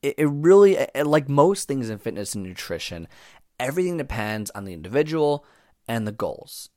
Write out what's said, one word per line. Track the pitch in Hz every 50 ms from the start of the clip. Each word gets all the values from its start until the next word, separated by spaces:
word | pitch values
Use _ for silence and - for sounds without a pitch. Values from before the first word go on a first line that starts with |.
| -
it, | 139 - -
it | 151 147
really, | 143 143 147 170 190 202 202 196 190
it, | 143 135 - _ 131 147 147
like | 151 156 143 135
most | 143 143 147 180 202 196 - -
things | 143 135 120 110
in | 110 98
fitness | - 117 92 85 104 - -
and | 107 95
nutrition, | 92 90 - - - 92 82 - - 90 85 82 - - - - - - _ _ _ _ _
everything | 123 127 139 180 180 180 175 165
depends | 139 131 - 131 107 107 107 107 107 101
on | - 104 98
the | 98 90
individual | 82 78 90 107 139 147 151 156 160 151 147 147 143 _ _ _ _ _ _ _ _ _ -
and | 117 117 110
the | 104
goals | 104 107 - 82 - - - - - - - - _